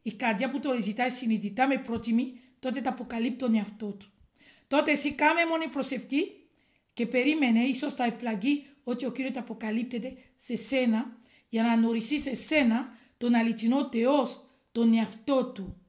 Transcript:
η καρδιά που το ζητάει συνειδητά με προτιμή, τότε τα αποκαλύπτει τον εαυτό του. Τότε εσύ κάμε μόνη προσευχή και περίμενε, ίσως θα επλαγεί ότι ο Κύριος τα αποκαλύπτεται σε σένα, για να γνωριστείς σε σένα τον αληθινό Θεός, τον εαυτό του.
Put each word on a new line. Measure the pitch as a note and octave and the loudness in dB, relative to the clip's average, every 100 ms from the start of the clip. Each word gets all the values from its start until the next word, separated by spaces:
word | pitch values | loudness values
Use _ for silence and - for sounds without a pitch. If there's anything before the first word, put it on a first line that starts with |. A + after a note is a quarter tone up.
η | - | -8
καρδιά | - A#3+ G3+ B3+ | -6 -4 -2 -4
που | C4+ | -4
το | C#4+ B3 | -4 -2
ζητάει | G3 G#3+ B3 | -4 -2 -2
συνειδητά | B3 A3+ A3 G3+ G#3 C4 | 0 0 -2 -4 0 0
με | C4+ | 0
προτιμή, | C4+ A3+ A#3 A#3 C4 - _ _ | -4 -8 -2 -2 -2 -8 _ _
τότε | B3+ C4 | -8 -4
τα | C4 | -4
αποκαλύπτει | - A#3+ A3+ A#3 - | -6 -8 -4 -4 -4
τον | B3+ | 0
εαυτό | A3+ G3+ - G#3+ | 0 -2 -8 -12
του. | G3+ - _ _ _ - - _ | -12 -18 _ _ _ -20 -20 _
Τότε | C#4 D4+ | 0 2
εσύ | D4 D4+ | 2 2
κάμε | - D4+ E4 E4 | 2 2 2 0
μόνη | E4 D#4+ | -2 -4
προσευχή | C#4+ B3+ B3+ - C4+ G4+ - _ _ _ _ _ | 0 0 0 -2 -2 -4 -8 _ _ _ _ _
και | - A#3 | -6 -2
περίμενε, | B3+ C4+ D#4 C4 A3+ | 0 0 2 2 2
ίσως | B3 C4 D4 | 2 0 0
θα | - | 0
επλαγεί | A#3+ A#3 A#3+ G#3+ A3+ C#4+ - _ | -2 -2 -6 -4 -2 -2 -4 _
ότι | - B3 C4 | -8 -4 -4
ο | |
Κύριος | - C4 | -4 -6
τα | C4+ | -6
αποκαλύπτεται | - A3 A3 A3 B3 A#3+ B3 B3+ _ _ | -10 -10 -6 -4 -4 -8 -10 -14 _ _
σε | - A3 | -2 4
σένα, | - C4 B3 A3 C#4 - - - _ | 6 6 2 0 -2 -12 -20 -20 _
για | A3+ | -2
να | A#3 | 0
γνωριστείς | A#3 A3+ A3+ - D4 | 2 2 2 2 2
σε | C#4+ | 2
σένα | A#3 - D#4 B3 A3+ C4+ - - _ | 6 6 6 4 0 -4 -12 -20 _
τον | A#3+ | 0
αληθινό | A#3+ A3+ A3+ A3+ C4+ C#4 | 2 2 0 0 0 0
Θεός, | B3 A#3 C#4+ B3 - - _ _ | 0 2 2 0 -4 -10 _ _
τον | A#3 A#3 | 0 4
εαυτό | A3+ G#3+ - - C4+ | 4 0 -6 0 0
του. | B3 - F3+ - | 0 -6 -14 -14